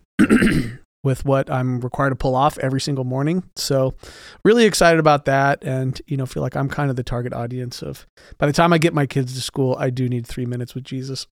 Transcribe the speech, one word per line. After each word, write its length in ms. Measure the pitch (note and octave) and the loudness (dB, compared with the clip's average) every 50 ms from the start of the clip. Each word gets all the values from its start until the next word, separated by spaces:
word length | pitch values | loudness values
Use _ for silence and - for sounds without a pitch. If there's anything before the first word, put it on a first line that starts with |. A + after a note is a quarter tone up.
| _ _ _ - | _ _ _ -2
<clears throat> 840 | - - - - - A3+ D#3 - A#2 A2+ A#2+ - - _ _ _ - | 0 2 4 4 4 2 2 0 -2 -4 -8 -14 -20 _ _ _ -2
with 200 | C3+ B2+ - - | -2 -2 -2 0
what 260 | C#3 C3+ C3+ C3+ - | 0 0 0 0 0
I'm 300 | D3 B2+ B2+ B2+ B2+ B2 | -2 -2 -2 -2 -2 -2
required 300 | B2 B2 - - C#3 C#3 | -4 -6 -4 -2 -2 -2
to 60 | C3 | 0
pull 180 | - - - B2+ | 0 -2 0 2
off 220 | B2+ C#3 D3+ - | 2 2 2 0
every 240 | - - C3 C3+ C3+ | 0 -4 -2 -2 -2
single 240 | - - C#3+ C3 B2+ | -2 -2 -4 -4 -4
morning." 380 | B2+ B2+ C3+ C#3+ D3+ E3+ F#3 F3+ - - | -4 -2 -2 0 0 0 -2 -4 -6 -10
So 380 | - - - C#3 C3+ C3 C3 - - - - - - - - - - - | -8 -4 0 0 0 0 0 -2 -6 -14 -20 -20 -20 -20 -20 -8 0 4
really 220 | F#3+ A3 A#3+ A#3 | 4 6 6 6
excited 340 | G#3 E3 - F#3 E3+ E3 D#3+ | 4 4 6 6 6 6 6
about 240 | D#3 D#3 D3 C#3+ - | 6 4 4 4 2
that. 380 | C#3 C3+ C#3 C#3 C#3 C#3+ - - | 2 2 2 2 2 0 0 -2
And, 380 | D#3 C3 C3 C3 C3 C3 - - | -4 -2 -2 -2 -4 -6 -8 -8
you 120 | - C#3+ | -6 -4
know, 80 | C3+ C3 | -4 -4
feel 180 | B2+ - D3 C#3+ | -6 -6 -6 -6
like 120 | C3 - | -4 -2
I'm 100 | C#3 C3+ | -4 -4
kind 220 | C3+ - - C#3+ C#3 | -4 -2 -2 -2 -2
of 80 | C3 | -2
the 60 | B2 A#2+ | -4 -4
target 280 | - - B2 B2 B2 - | -4 -4 -4 -4 -6 -6
audience 480 | A#2+ A#2+ A#2+ B2+ B2+ B2 B2 - - | -6 -6 -6 -6 -8 -8 -10 -10 -10
of, 240 | - C#3+ C3+ - - _ _ _ - - - | -10 -10 -12 -12 -16 _ _ _ -20 -14 -6
by 80 | - - | -2 0
the 60 | D3 C#3+ | 0 4
time 200 | - E3+ F3 F3 | 4 4 6 6
I 40 | |
get 160 | E3+ D3+ E3+ - | 4 4 2 2
my 120 | D3+ C#3+ | 0 -2
kids 280 | C3 - C#3 C3 B2 B2+ | 0 -2 -2 -4 -4 -6
to 60 | C3 | -8
school, 340 | A#2+ - - C#3 C3+ B2+ B2+ - | -10 -6 -4 -2 0 0 0 0
I 100 | C#3+ C3+ | -2 -2
do 200 | B2 B2+ B2+ B2 | -2 -2 -2 -2
need 180 | B2 A#2+ A#2 | -2 -4 -6
three 180 | - - - B2 | -8 -6 -6 -6
minutes 300 | A#2+ B2 B2 B2 A#2+ - | -4 -4 -6 -8 -8 -10
with 80 | C3 B2+ | -14 -12
Jesus 440 | - C#3 C3 C3 C3+ C3 - - _ | -10 -10 -10 -8 -10 -10 -12 -12 _